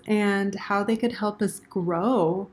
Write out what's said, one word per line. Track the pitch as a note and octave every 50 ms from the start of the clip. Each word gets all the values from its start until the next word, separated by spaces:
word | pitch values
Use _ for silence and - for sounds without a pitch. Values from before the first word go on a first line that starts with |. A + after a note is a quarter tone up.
| -
and | - G#3+ G#3 G#3 G3+ G3 G3 G3 G3+ G3
how | G3 - - G3+ G3+ G3+
they | A3+ A3+
could | A3 B3 A#3
help | A#3+ - G#3+ G#3 G#3 -
us | G#3 F#3+ - -
grow | - - - F#3+ F3 F3 E3+ E3 F#3+ A#3+ C4 G#3+ E3 D#3+ F3 F#3+ G3 -